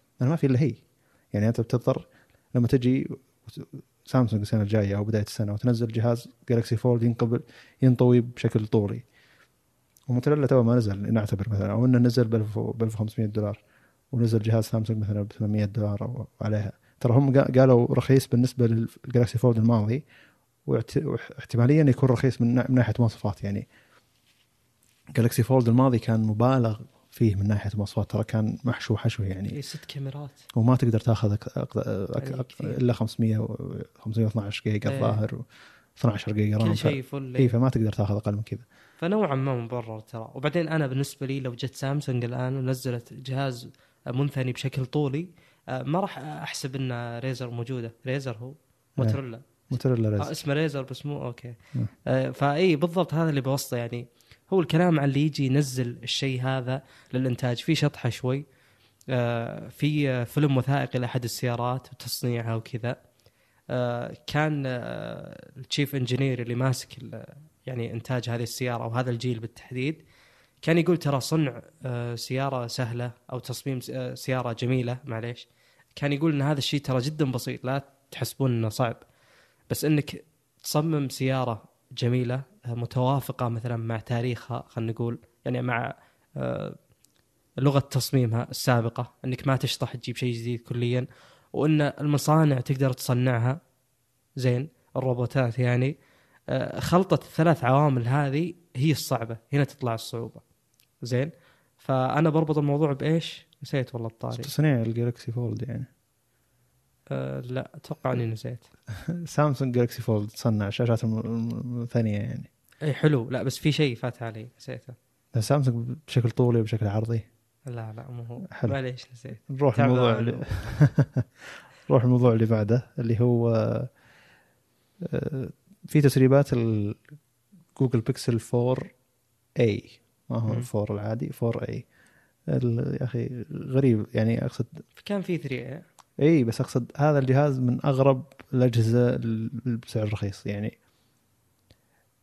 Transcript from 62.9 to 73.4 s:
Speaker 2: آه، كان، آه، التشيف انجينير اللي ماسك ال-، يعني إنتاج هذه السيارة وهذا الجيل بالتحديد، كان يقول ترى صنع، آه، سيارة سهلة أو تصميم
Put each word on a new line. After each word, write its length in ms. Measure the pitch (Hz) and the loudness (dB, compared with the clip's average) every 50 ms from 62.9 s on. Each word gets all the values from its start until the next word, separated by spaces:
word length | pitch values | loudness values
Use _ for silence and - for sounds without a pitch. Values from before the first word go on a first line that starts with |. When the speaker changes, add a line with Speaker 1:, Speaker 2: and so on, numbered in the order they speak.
| 135 - _ _ _ _ _ _ _ _ _ _ _ _ _ - | -6 -6 _ _ _ _ _ _ _ _ _ _ _ _ _ -6
Speaker 2:
آه، 460 | 127 127 123 120 120 120 123 - - - - | -4 -2 -2 -2 -2 -4 -6 -10 -12 -14 -12
كان، 360 | - - 147 151 156 151 143 135 | -4 -2 0 0 0 0 -2 -4
آه، 880 | 131 127 120 117 117 - - - 55 - - - - - - - - - | -4 -6 -6 -8 -8 -10 -8 -10 -10 -10 -12 -14 -16 -16 -18 -20 -20 -20
التشيف 380 | 131 131 - - 151 143 127 - | -18 -12 -6 -2 -2 -2 -2 0
انجينير 480 | 139 127 117 123 127 139 135 127 120 120 | -2 -2 0 0 0 0 0 0 -2 -4
اللي 120 | 113 120 | -4 -2
ماسك 440 | 123 131 135 127 - - - - - | 0 2 2 0 0 -4 -12 -16 -18
ال-، 260 | 123 113 - 110 - - - 143 151 - _ _ - | -16 -16 -16 -16 -16 -18 -20 -20 -20 -20 _ _ -12
يعني 260 | 139 131 120 113 - - | -10 -6 -6 -6 -6 -6
إنتاج 380 | 117 110 - 131 123 113 120 | -8 -6 -4 -4 -4 -2 -4
هذه 120 | 117 120 120 | -4 -4 -4
السيارة 440 | 110 - - 127 123 120 113 117 | -6 -6 -6 -4 -4 -4 -4 -4
وهذا 240 | 117 113 120 127 127 | -4 -2 -2 -2 -2
الجيل 280 | 120 117 120 127 120 110 | -4 -4 -2 -4 -4 -4
بالتحديد، 640 | 113 107 _ - - - 123 127 127 147 160 - - _ _ _ _ _ _ _ _ _ _ _ - | -6 -12 _ -16 -18 -12 -8 -4 -4 -4 -4 -6 -12 _ _ _ _ _ _ _ _ _ _ _ -2
كان 160 | - 165 175 | 2 2 2
يقول 180 | 160 170 175 | 4 4 2
ترى 240 | 160 - 143 143 131 | 2 2 0 0 0
صنع، 420 | 123 - 160 165 156 135 117 120 - - _ _ - | 0 0 0 2 2 0 -2 -6 -14 -20 _ _ -8
آه، 320 | 127 123 120 120 120 120 | -6 -6 -6 -6 -6 -6
سيارة 520 | 113 - - 127 131 135 139 131 127 120 | -8 -8 -6 -4 -4 -2 -2 -4 -4 -6
سهلة 460 | 117 - - 127 113 117 120 120 123 117 _ _ - 131 | -6 -4 -4 -4 -4 -4 -6 -6 -8 -8 _ _ -10 -10
أو 60 | |
تصميم 420 | 123 | -10